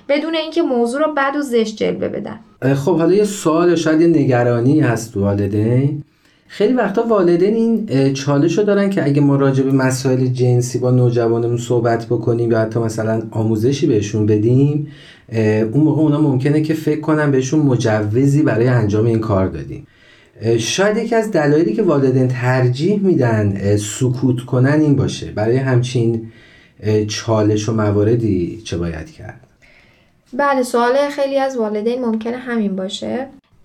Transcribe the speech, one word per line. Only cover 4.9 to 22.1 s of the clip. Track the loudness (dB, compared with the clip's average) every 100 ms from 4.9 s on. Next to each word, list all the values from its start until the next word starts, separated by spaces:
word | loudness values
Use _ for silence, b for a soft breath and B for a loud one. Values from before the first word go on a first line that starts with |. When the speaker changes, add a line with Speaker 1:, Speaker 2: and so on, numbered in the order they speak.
| -2 -4
Speaker 2:
تو | -2
والدین. | 0 0 0 0 0 2 0 -2 -10 b b b _
خیلی | -2 0
وقتا | 2 0 -2
والدین | 0 2 4 4 2
این، | 2 0 0 0
اه، | 0 0
چالش | 0 0 2 2 2
رو |
دارن | 0 2 0
که | 0 0
اگه | 2
ما | 2 2
راجع | 2 2
به | 2
مسائل | 2 0 0 0 0 0
جنسی | 0 2 2 0 -2
با | 2
نوجوانمون | 2 2 2 0 0 0 -2
صحبت | -2 0 0 -2 -2
بکنیم | -2 -2 0 0
یا | 0
حتی | 0 -2
مثلاً | -4 -4 -2 -4 -4
آموزشی | -4 -2 0 0 0 0
بهشون | 0 0 0 0
بدیم، | 2 2 2 2 0 -6 B B B -8
اه، | -2 0 0
اون | 0 2
موقع | 2 2
اونا | 2 2
ممکنه | 0 0 0 0
که | 0
فکر | -2 -2 -2
کنن | 0 0 2
بهشون | 0 0 0
مجوزی | 2 2 0 0 0 0 2 2
برای | 2 2 2
انجام | 2 2 0 2
این | 0
کار | 0 0 0
دادیم. | -4 -10 -14 b b b b b -6
اه، | -2 0
شاید | 0 0 0 0
یکی | 0 0
از | 0
دلایلی | 0 2 2 2
که | 0
والدین | 2 2 2